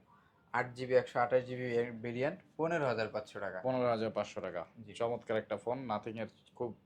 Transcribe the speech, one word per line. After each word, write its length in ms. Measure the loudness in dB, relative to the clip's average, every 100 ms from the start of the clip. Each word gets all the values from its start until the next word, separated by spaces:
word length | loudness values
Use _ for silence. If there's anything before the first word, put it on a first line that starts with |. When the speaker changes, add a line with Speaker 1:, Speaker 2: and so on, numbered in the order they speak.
| _ -20 _ _ _
Speaker 1:
আট 140 | -2 -2
জিবি 200 | -4 4
একশো 240 | 4 4 2
আঠাশ 220 | 4 4 2
জিবি 220 | -4 0 2
এর 100 | 2 -2
ভেরিয়েন্ট, 360 | -4 0 0 -2 -8 -2
পনেরো 280 | 0 2 2
হাজার 200 | 2 0
পাঁচশো 300 | -2 -6 -6
টাকা। 180 | -6 -2
Speaker 2:
পনেরো 240 | 0 2 4
হাজার 220 | 2 2
পাঁচশো 280 | 0 -2 -4
টাকা। 200 | -4 -4 -8 -12 -12
Speaker 1:
জি। 60 |
Speaker 2:
চমৎকার 420 | -2 -2 -2 0 -2
একটা 180 | 0 -4
ফোন, 200 | -2 -2 -2
Nothing 260 | -2 -4 -6
এর 60 | -8 -10 _ -8
খুব 140 | -6 -8